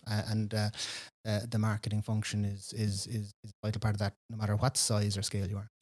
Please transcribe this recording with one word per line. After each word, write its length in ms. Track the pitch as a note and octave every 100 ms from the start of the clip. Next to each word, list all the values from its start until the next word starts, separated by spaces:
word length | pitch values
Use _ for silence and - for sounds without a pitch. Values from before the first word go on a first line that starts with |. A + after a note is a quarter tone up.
| -
uh, 140 | G#2+ G#2
and, 240 | A2 G#2
uh, 140 | G#2+ G#2+ - - - - _ A2
uh, 140 | G#2 A#2
the 80 | A2+
marketing 420 | A2 G#2 - G#2+
function 440 | G#2+ A2 - G#2+
is, 280 | G2+ G2+ -
is, 340 | A2 G#2+ F#2+ -
is, 260 | A2+ G2+ -
is 60 | G#2+ -
a 40 | G#2+
vital 140 | G#2
part 140 | G#2+
of 40 | G2+
that, 140 | G2+ - _
no 60 | A2
matter 180 | G#2+
what 220 | G#2 B2 -
size 420 | - G#2+ G2+ G2
or 40 |
scale 240 | F#2+ G2+ F#2+
you 100 | G2+
are. 120 | G2+ _